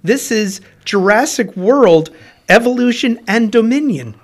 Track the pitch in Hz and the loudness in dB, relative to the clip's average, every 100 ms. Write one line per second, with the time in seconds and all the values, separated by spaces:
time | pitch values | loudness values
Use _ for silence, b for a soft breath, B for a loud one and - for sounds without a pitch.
0 | 165 269 - 220 214 196 b b - 202 | -2 -2 -2 -4 -4 -8 b b -4 -2
1 | 190 214 277 - 208 - 185 277 226 165 | 2 0 0 -4 -6 -4 0 4 4 4
2 | 160 B B B B 196 240 247 247 233 | 2 B B B B 2 2 0 -2 0
3 | 247 233 - 214 220 233 226 269 294 160 | -2 -4 -2 -2 2 2 2 0 -2 -6
4 | 120 107 | -8 -18